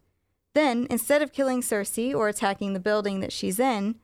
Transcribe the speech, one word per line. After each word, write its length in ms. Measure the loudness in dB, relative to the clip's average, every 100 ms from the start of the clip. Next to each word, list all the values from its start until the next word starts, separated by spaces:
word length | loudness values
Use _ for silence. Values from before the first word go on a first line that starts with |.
| _ _ _ _ _
Then, 340 | 2 4 2 0
instead 320 | -2 2 2
of 120 | 2
killing 280 | -2 0 0
Cersei 540 | 0 -2 -2 -4 -2
or 140 | 0 0
attacking 460 | 0 -2 -2 -4
the 40 | -2
building 400 | 0 0 0 -4
that 140 | -6
she's 260 | -4 -4 0
in, 380 | 2 2 -2 -4